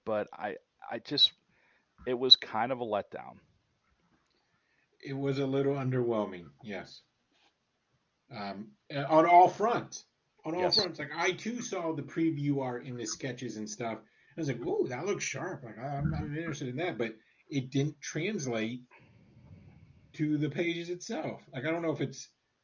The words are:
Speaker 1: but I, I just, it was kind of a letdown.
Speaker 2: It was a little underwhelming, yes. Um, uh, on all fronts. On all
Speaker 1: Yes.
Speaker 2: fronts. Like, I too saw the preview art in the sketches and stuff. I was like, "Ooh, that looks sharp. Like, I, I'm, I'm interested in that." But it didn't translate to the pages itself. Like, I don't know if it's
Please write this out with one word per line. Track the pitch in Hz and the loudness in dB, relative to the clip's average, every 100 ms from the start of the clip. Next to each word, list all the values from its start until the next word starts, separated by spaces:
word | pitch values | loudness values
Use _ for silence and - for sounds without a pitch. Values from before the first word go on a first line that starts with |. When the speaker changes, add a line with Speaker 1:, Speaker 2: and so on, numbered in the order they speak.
Speaker 1:
but | - 107 - | -2 -2 -2
I, | - 104 - - _ - | -6 -6 -8 -12 _ -12
I | 117 | -10
just, | - 143 - - _ _ _ _ _ _ 123 | -4 4 4 4 _ _ _ _ _ _ -2
it | 123 | 0
was | 127 - | 6 4
kind | - 113 120 | 4 -2 -2
of | 127 | -2
a | 117 | -2
letdown. | 104 - - 62 - - _ _ _ _ _ _ _ _ _ _ _ _ _ _ _ | -2 -2 -8 -12 -18 -20 _ _ _ _ _ _ _ _ _ _ _ _ _ _ _
Speaker 2:
It | - | -10
was | 135 139 135 | -4 -2 0
a | 135 | 0
little | 135 139 143 | 2 2 2
underwhelming, | 127 127 120 110 98 90 80 - | 0 2 2 2 0 -4 -14 -16
yes. | 110 95 - - - _ _ _ _ _ _ _ _ _ _ _ _ 110 | -10 -10 -10 -18 -20 _ _ _ _ _ _ _ _ _ _ _ _ -10
Um, | 101 98 110 - - | -8 -8 -12 -18 -10
uh, | 143 143 | -6 6
on | 160 170 | 8 10
all | 175 180 | 10 10
fronts. | - 220 202 - - - _ _ _ | 6 2 0 -4 -12 -20 _ _ _
On | 160 175 | -6 0
all | |
Speaker 1:
Yes. | 180 - | 4 4
Speaker 2:
fronts. | 180 - | 2 -2
Like, | 143 160 | -6 0
I | 185 | 0
too | 180 214 240 | 0 -4 -6
saw | - 190 165 | -4 -4 -2
the | 143 | -2
preview | 127 - 160 143 143 139 | -4 0 2 2 2 0
art | 127 120 143 | 0 -4 -6
in | 120 | -6
the | 113 | -6
sketches | - 135 123 123 107 | -6 -6 -6 -6 -6
and | 107 | -8
stuff. | - 113 107 | -6 -4 -6
I | - _ _ - | -10 _ _ -6
was | 147 | -4
like, | 113 | -2
"Ooh, | 143 415 139 | -2 0 0
that | 123 185 | -2 -4
looks | 170 | -4
sharp. | - 127 - 175 | -4 -6 -6 -8
Like, | 113 104 | -10 -10
I, | 139 143 | -6 -2
I'm, | 151 | 0
I'm | 156 147 151 | -2 -2 -4
interested | 165 143 135 | -4 -6 -6
in | 127 | -4
that." | 175 113 | -4 -2
But | 113 - _ _ - | -4 -6 _ _ -6
it | 143 127 | -4 -2
didn't | 139 147 - | 0 0 -2
translate | - 156 180 214 131 113 110 123 - - - - - - - - - - - - - | -8 -4 -2 -2 -2 -2 -2 -6 -12 -20 -20 -20 -20 -20 -20 -20 -20 -20 -20 -20 -16
to | - 151 151 | -2 0 2
the | 147 | 0
pages | - 170 165 170 | 0 -2 -2 -4
itself. | 175 - 302 127 - - | -8 -6 -6 -4 -8 -10
Like, | 135 147 | -6 -2
I | |
don't | 170 | 0
know | 165 | 0
if | 143 | 0
it's | 127 - - _ _ _ | -2 -4 -16 _ _ _